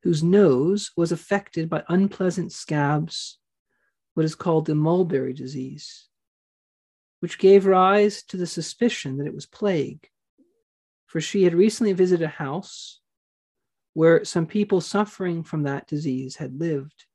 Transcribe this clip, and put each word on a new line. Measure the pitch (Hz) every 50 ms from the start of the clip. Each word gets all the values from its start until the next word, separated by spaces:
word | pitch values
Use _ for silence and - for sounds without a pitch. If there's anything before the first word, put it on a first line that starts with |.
| _
whose | 185 170 147 160
nose | 170 185 208 202 160 131 123 143 170 202 208 202 - _
was | - 170 160
affected | 175 160 - - 202 202 202 - - 165 160 160
by | 160 151 - -
unpleasant | 170 185 196 196 - - 190 180 165 185 170 175 -
scabs, | - - - 156 147 143 143 151 151 160 160 - - - - - _ _ _ _ _ _ _ _ _ _ _ _ _ _ _ _
what | 165 160
is | 160 160
called | _ - 180 165 160 156
the | 160 156
mulberry | 151 151 160 175 185 185 165 143 135 131 127 127
disease, | 147 131 131 147 131 131 131 143 147 - - - - _ _ _ _ _ _ _ _ _ _ _ _ _ _ _ _ _ _ _ _ _ _ _ _
which | - 170 -
gave | - - 190 196 196 190
rise | 190 190 185 185 190 196 208 208 208 208 - -
to | - -
the | 185 180
suspicion | 165 - 175 160 - - _ 240 233 - - - 139 131
that | 139 143
it | 151 -
was | 156 -
plague, | _ _ - 214 202 185 156 131 - - 156 _ _ _ _ _ _ _ _ _ _ _ _ _ _ _ _ _ _ _ _ _
for | _ - 170
she | 156 - - 202 190
had | 175 170
recently | 170 202 220 - - 233 208
visited | 190 175 185 180 185 170 165
a | 151
house | - - 151 135 143 185 196 - - - - - - _ _ _ _ _ _ _ _ _ _ _ _ _ _ _ _ _ _ _ _
where | 165 160 165 165 160 -
some | - - 175 165
people | 160 - 208 208 202 196 185
suffering | 165 - - 202 208 208 - - 190 180 170 165 160
from | - - 156 147
that | 139 139 139 -
disease | _ 151 147 156 143 127 127 135 131 -
had | - 156 - 127 143
lived. | 165 170 156 139 135 151 _ _ _ _